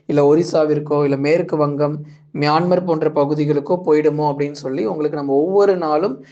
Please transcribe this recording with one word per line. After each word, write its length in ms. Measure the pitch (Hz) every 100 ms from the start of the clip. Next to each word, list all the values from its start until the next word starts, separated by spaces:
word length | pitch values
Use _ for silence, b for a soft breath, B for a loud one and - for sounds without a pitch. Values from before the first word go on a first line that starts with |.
| -
இல்ல 180 | 147 143
ஒரிசாவிற்கோ, 800 | 156 170 165 151 147 147 147
இல்ல 140 | 143 139
மேற்கு 400 | 143 170 170 156
வங்கம், 400 | 147 143 147 151 B B B
மியான்மர் 520 | 147 147 156 180 180 180
போன்ற 240 | 156 160
பகுதிகளுக்கோ 680 | 147 143 151 147 143 143 180 180
போயிடுமோ 400 | 151 151 147 151
அப்படின்னு 320 | 143 143 143
சொல்லி 280 | 135 135 214
உங்களுக்கு 320 | 165 151 151
நம்ம 160 | 143
ஒவ்வொரு 440 | 139 165 202 202 185
நாளும் 380 | 160 151 202 269 B